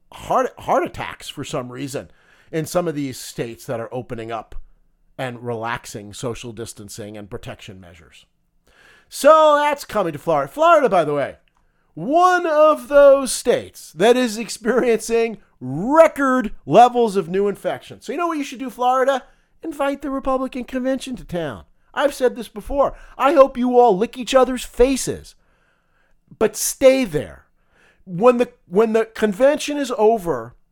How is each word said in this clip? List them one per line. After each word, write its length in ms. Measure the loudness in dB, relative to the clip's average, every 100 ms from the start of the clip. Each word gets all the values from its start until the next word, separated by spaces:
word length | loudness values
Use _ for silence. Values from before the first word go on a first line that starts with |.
| _
heart, 480 | -18 -4 -2 -2 -6
heart 220 | -2 -2
attacks 460 | -2 -8 -12 -12 -16
for 140 | -14
some 280 | -10 -10 -10
reason 380 | -12 -10 -10 -12 _ _ _ _
in 160 | -8 -4
some 220 | -2 -2
of 80 | -4
these 240 | -8 -10
states 460 | -14 -12 -12 -12 -10
that 140 | -10
are 140 | -8
opening 380 | -12 -10 -12 -10
up 240 | -12 -12 -14 -14 _ _ _ _ -12
and 280 | -10 -10 -10
relaxing 680 | -8 -8 -10 -12 -16 -16
social 400 | -12 -10 -10 -12
distancing 640 | -14 -14 -16 -18 -16 -16 -16
and 120 | -16
protection 480 | -14 -14 -18 -20 -20
measures. 460 | -20 -20 _ _ _ _ _ _ _ _ _ _ _
So 460 | 0 4 6 6 4
that's 260 | 2 -2
coming 300 | -6 -4 -4
to 60 | -4
Florida. 300 | -2 -2 -2
Florida, 380 | 0 4 6 6
by 160 | 4
the 100 | 0
way, 240 | -2 -4 -8 _ _ _ _ _
one 520 | -12 -2 4 4 4 2
of 420 | 4 4 4 2
those 460 | 6 8 6 2
states 580 | -4 0 -2 -4 -16 -18
that 240 | 0 4 4
is 220 | 2 -4
experiencing 1000 | -10 -6 -2 0 2 0 -2 -2 -2 -6 _ _
record 960 | -8 -6 2 6 6 4 0 0 -2 -8 2
levels 520 | 6 6 4 0 0
of 100 | -4
new 220 | -2 -2
infections. 560 | -4 -6 -8 -12 -16 -10
So 80 |
you 40 | -6
know 100 | -4
what 100 | -4
you 80 | -8
should 140 | -10
do, 100 | -12
Florida? 540 | -4 0 2 0 -2 -6 _ _ _
Invite 400 | -12 -6 -4 -4
the 80 | -6
Republican 540 | -6 -4 -4 -4 -10
convention 540 | -10 -6 -4 -4 -6 -14
to 80 | -10
town. 400 | -8 -8 -10 -16 _ _
I've 200 | -2 -2
said 240 | 0 -2 -2
this 100 | -10
before. 480 | -14 -6 -2 -2 -4 -16 -2
I 160 | 2
hope 240 | 6 4 4
you 200 | 2 4
all 200 | 6 4
lick 200 | -2 -6
each 160 | 0
other's 300 | 4 4 0
faces. 720 | -6 0 2 2 -4 -8 -12 _ _ _ _ _ _ _ _ _ _ -4
But 160 | -4 -4
stay 480 | -8 2 4 4
there. 440 | 0 -4 -8 -14 _ _ _ _ _ _ -12
When 320 | 2 4 4
the, 160 | 0 _ _
when 260 | 0 2
the 120 | 2 -2
convention 680 | -2 -4 2 2 2 -2 -6
is 140 | -4 0
over, 580 | 0 0 -2 -6 -8 -18 _